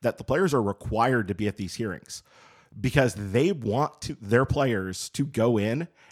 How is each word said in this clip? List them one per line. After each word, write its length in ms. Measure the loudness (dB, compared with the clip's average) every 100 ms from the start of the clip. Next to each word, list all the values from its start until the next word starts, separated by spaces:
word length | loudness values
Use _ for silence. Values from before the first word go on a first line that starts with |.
that 160 | -4 -4
the 60 |
players 280 | -2 2 2
are 80 | 2
required 640 | 2 -2 -4 2 2 2 0
to 60 |
be 140 | -2 -2
at 80 | -4
these 200 | -8 -6
hearings 460 | -6 -8 -12 -18 -20 -20 -20 -20 _ -6
because 360 | 0 2 2
they 380 | 0 -2 2 2
want 500 | 0 -2 0 -2 -4
to, 140 | -12 -10
their 240 | 0 2
players 640 | 4 2 2 0 -2 -6 -8
to 140 | -4
go 320 | -2 2 2 4
in 320 | 2 -2 -6 _ -20